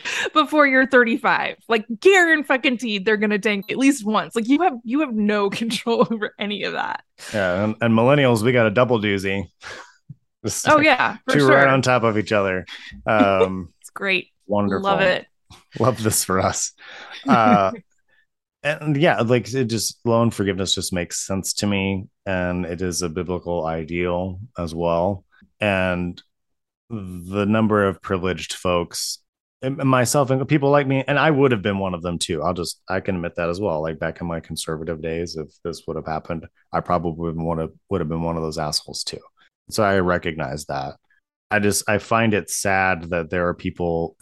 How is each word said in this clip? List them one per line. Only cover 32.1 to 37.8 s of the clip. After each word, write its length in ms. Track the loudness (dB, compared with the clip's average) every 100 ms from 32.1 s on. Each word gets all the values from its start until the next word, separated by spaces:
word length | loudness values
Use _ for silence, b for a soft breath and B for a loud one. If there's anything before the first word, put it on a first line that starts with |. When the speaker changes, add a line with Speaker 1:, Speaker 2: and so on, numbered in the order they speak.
| -4
Speaker 2:
too. 240 | -4 -2
I'll 120 | -2
just, 260 | -2 -6 -10 -6
I 120 | -4
can 160 | -2 -4
admit 180 | -4 -4
that 120 | -4
as 100 | -2
well. 220 | -2 -2
Like, 160 | -4 -4
back 220 | -6 -6
in 80 | -6
my 100 | -8
conservative 640 | -8 -10 -8 -8 -6 -8
days, 340 | -6 -6 -6 -8
if 120 | -12 _
this 180 | -10 -10 -10
would 100 | -10
have 100 | -6
happened, 400 | -8 -8 -10 -10 _ _
I 60 | -6
probably 520 | -2 -2 -2 -4 -6
would 240 | -4 -4 -4
have, 140 | -6 _